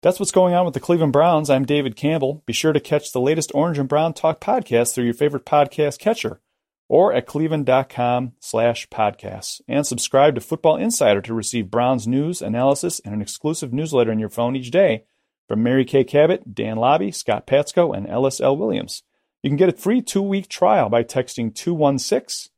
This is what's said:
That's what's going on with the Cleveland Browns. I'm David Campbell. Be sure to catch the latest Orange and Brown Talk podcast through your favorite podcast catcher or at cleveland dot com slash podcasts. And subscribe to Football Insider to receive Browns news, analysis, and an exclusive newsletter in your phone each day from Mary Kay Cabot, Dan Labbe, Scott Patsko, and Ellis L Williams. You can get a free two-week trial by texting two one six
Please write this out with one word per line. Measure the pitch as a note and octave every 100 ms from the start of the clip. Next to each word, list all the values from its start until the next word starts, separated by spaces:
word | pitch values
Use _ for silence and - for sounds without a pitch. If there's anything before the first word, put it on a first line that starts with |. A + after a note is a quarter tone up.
That's | - F3+
what's | G3
going | F#3 F#3
on | F3
with | F3+
the | C#3
Cleveland | - F3 D#3
Browns. | C#3 E3 D#3+ D3
I'm | C3+
David | C3+ D3 C3+
Campbell. | A2 C#3+ D#3+ C3+ D3+
Be | -
sure | A2+ D#3+
to | D3+
catch | - D3 -
the | B2+
latest | B2+ D#3+ D3
Orange | C#3+ E3+ D3
and | C3+
Brown | D3 E3
Talk | D#3 D#3+ D#3
podcast | - - - A#2 A#2+
through | -
your | A#2+
favorite | A#2 D3 C#3+ -
podcast | D3 C#3 - D3 -
catcher | - - - G2 _ _ _ _ _
or | D3+ F#3+
at | B2 -
cleveland | D3 D#3 D#3 C3
dot | B2+ C3
com | - B2 B2 B2+ _
slash | - A2+ A#2 A#2 -
podcasts. | - G#2+ G#2 G2+ G2+ - - -
And | C3+ D3
subscribe | B2 - C3+ D3
to | B2
Football | - - D#3+ D#3
Insider | G#3 A#3 A#2+ G2+
to | A2
receive | A2+ G#2+ A#2+ F#2+
Browns | A#2 B2 C3 G#2+
news, | C3 D3+ F3
analysis, | G#2 A2+ C3 C#3+ E3+ -
and | G#2
an | G#2
exclusive | G2+ - D3+ E3 C3+
newsletter | B2 D#3 C#3+ A2+
in | A2
your | G#2+
phone | - A#2+ C3
each | B2
day | E3+ F#3+ A2 _ _ _ _ _
from | A2
Mary | A#2+ C3
Kay | B2+ C#3
Cabot, | B2 C#3+ D#3 F#3 -
Dan | G#2 A2 A2
Labbe, | A#2+ D#3 G3
Scott | - - G#2+ -
Patsko, | C3+ D3 - E3+ G2
and | G2+
Ellis | A2+ C3+ -
L | C3 C#3+
Williams. | G#3+ - - - _ _ _ _
You | C#3
can | C#3+
get | F#3
a |
free | F3+ G3+ B3
two-week | - G3 G3 G3 F#3+
trial | - F#3 G#3 A2
by | A#2
texting | A#2+ C3 B2+ - A#2
two | - -
one | E3+ C#3+ C#3
six | - A#3 - - -